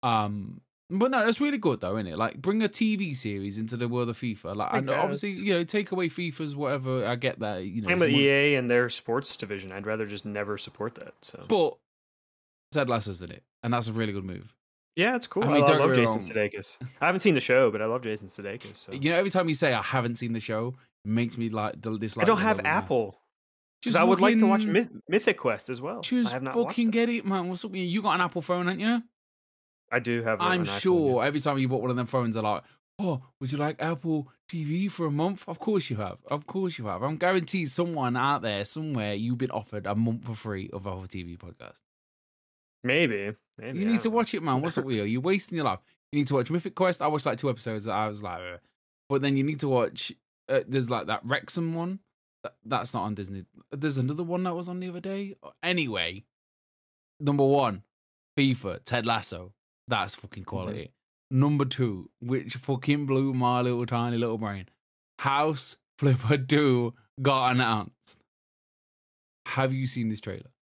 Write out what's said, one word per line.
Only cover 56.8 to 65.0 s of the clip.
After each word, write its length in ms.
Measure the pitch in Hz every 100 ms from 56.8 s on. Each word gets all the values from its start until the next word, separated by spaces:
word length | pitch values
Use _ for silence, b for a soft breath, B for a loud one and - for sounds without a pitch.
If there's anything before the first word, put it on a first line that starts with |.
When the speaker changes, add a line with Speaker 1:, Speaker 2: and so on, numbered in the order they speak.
| _ _ _ _
Speaker 1:
number 240 | 143 143 139
one, 380 | 139 127 98 - _ _ _ _ -
fifa, 420 | 139 123 98 87 -
Ted 200 | 123 117
Lasso. 460 | 113 - 87 90 _ _ _ -
That's 260 | 110 95 -
fucking 280 | - -
Speaker 2:
Mm-hmm. 60 | 90
Speaker 1:
quality. 420 | 98 92 104 - _ _ _ _
Number 360 | 131 143 147 139
two, 440 | - 123 95 - _
which 320 | 120 131 - 127
fucking 520 | - 131 135 147 143
blew 260 | 135 135
my 260 | 127 123 123
little 260 | 123 120 117
tiny 320 | 120 120 117
little 200 | 117 110
brain, 320 | 107 98 92 _ _ _